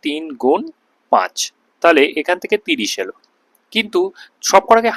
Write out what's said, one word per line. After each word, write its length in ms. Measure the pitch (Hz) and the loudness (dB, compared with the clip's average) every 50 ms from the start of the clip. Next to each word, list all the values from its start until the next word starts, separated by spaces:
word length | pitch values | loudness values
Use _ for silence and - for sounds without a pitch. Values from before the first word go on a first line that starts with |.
| - | -8
তিন 180 | 151 147 156 160 156 139 117 123 | -8 -8 -6 -8 -12 -10 -2 0
গুণ 180 | 127 151 196 302 330 - _ _ _ _ _ _ _ - | 0 0 0 -2 -6 -14 _ _ _ _ _ _ _ 0
পাঁচ। 220 | 104 92 90 - - - - - _ _ _ _ _ | 0 0 -2 -4 -8 -10 -10 -12 _ _ _ _ _
তাহলে 220 | - 170 165 147 139 - - 156 | 2 4 4 4 4 2 0 -4
এখান 160 | 147 - 180 180 - | -4 -4 -4 -4 -4
থেকে 140 | - 214 208 - | -4 -6 -6 -4
তিরিশ 260 | 180 156 127 104 95 - - 95 | -4 -4 -4 -4 -6 -6 -6 -8
এলো। 120 | 95 - _ _ _ _ _ _ _ _ _ _ _ - | -8 -10 _ _ _ _ _ _ _ _ _ _ _ -4
কিন্তু 260 | 220 220 214 - 180 185 190 - - - - _ _ - - | -4 -4 0 -2 -2 -2 -2 -6 -12 -20 -20 _ _ -2 2
সব 120 | - 196 190 - | 2 2 4 4
কটাকে 220 | 226 226 226 226 - | 4 4 4 2 0